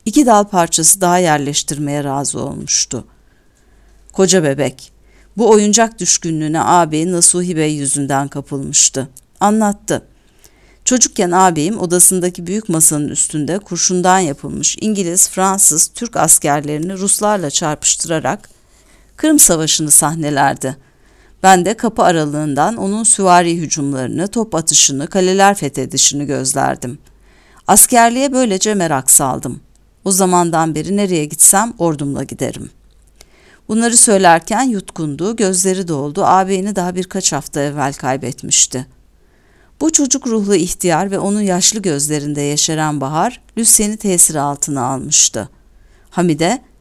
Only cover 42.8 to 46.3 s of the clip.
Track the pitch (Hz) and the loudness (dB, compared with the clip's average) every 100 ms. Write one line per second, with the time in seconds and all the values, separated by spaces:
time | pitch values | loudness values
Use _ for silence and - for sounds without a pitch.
42.8 | 156 147 135 156 208 - _ - 226 - | -2 -2 -4 -2 -2 -4 _ -4 0 0
43.8 | 208 214 202 175 - 156 143 143 - 139 | 0 -4 -2 0 0 0 -2 -4 -4 -4
44.8 | 123 135 139 156 - - 101 _ _ _ | -4 -4 -2 0 0 -2 -8 _ _ _
45.8 | _ _ _ - 175 | _ _ _ -2 0